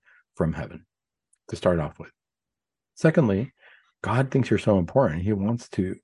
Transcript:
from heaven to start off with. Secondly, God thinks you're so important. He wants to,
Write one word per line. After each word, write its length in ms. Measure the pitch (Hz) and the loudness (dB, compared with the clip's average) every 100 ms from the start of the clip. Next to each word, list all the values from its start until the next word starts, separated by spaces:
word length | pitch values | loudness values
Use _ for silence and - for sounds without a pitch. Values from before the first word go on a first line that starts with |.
| _ _ _ | _ _ _
from 180 | - 82 | -2 -2
heaven 320 | 71 67 - _ _ _ _ _ _ - | -2 -8 -14 _ _ _ _ _ _ -14
to 80 | - | -2
start 220 | - 85 | 0 0
off 200 | 76 - | -2 -10
with. 120 | - _ _ _ _ _ _ _ _ | -20 _ _ _ _ _ _ _ _
Secondly, 580 | - 160 160 120 98 131 _ - _ _ _ | -2 0 2 2 2 -2 _ -20 _ _ _
God 280 | 104 117 135 | -2 0 0
thinks 200 | 139 120 | 0 0
you're 80 | 104 | 0
so 200 | - 98 | 2 2
important. 440 | 85 131 135 78 | 2 2 2 0
He 100 | 95 | -2
wants 360 | 104 98 120 - | -2 -2 -4 -6
to, 260 | - 92 - | -4 -4 -4